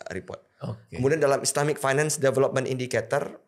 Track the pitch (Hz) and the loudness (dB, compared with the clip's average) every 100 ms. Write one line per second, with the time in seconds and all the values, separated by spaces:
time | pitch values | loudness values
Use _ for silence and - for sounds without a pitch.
0 | - 92 - - _ - - 110 - - | -10 -10 -10 -14 _ -12 -10 -10 -10 0
1 | 131 156 143 135 127 147 147 135 135 139 | 2 4 4 2 0 0 0 0 0 2
2 | 156 147 135 131 135 135 131 127 127 113 | 0 0 2 4 2 2 -2 -2 -2 -2
3 | 110 139 - 220 | 0 -2 -2 -10